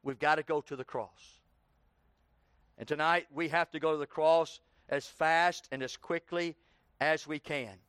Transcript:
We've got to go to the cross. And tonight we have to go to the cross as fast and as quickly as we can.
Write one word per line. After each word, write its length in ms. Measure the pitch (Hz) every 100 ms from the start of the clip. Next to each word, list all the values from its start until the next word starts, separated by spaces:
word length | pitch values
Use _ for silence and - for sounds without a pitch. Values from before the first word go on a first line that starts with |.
We've 160 | 139 123
got 160 | 151 156
to 80 |
go 180 | 151 151
to 140 | - 135
the 100 | 127
cross. 540 | 127 101 _ - _ _ _ _ _ _ _ _ _ _ _ _ _ _ _
And 100 | 113
tonight 400 | 147 160 175 -
we 180 | 143 165
have 220 | 165 165
to 80 | 156
go 120 | 156
to 60 | 156
the 80 | 143
cross 540 | - 156 165 160 - _ _ -
as 200 | 139 -
fast 600 | - 156 165 175 175 -
and 100 | 135
as 160 | 131 -
quickly 580 | - 170 _ 170 170 156 _ _ _ _
as 240 | 143 156 -
we 140 | 151
can. 400 | - 147 117 95